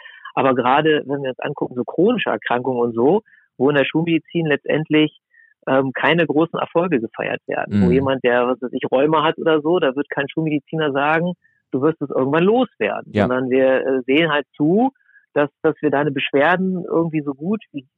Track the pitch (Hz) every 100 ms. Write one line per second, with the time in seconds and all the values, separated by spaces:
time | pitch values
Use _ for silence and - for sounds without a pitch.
0 | - - - - 131 127 123 139 156 151
1 | 127 139 135 127 143 147 156 123 117 -
2 | 196 240 - 110 - 123 127 123 120 113
3 | 131 202 - _ _ - 131 147 131 160
4 | 165 165 - 170 160 139 - 147 160 156
5 | 151 - _ _ _ _ - 135 135 -
6 | 131 165 151 143 165 - - 165 180 143
7 | 110 - 107 - - - - 202 185 139
8 | 135 135 123 123 123 123 123 127 135 131
9 | 151 160 151 - 165 156 147 180 147 131
10 | 143 - 143 - 160 151 - 160 151 135
11 | 147 160 175 175 _ _ _ 131 147 156
12 | 139 135 131 156 185 233 254 - 104 104
13 | - 107 98 127 131 127 131 131 - 131
14 | 123 143 170 147 139 - 147 196 262 -
15 | _ _ _ 139 143 - 160 147 151 139
16 | 151 135 - 139 151 180 185 185 - 165
17 | 165 156 143 135 165 220 - 147 127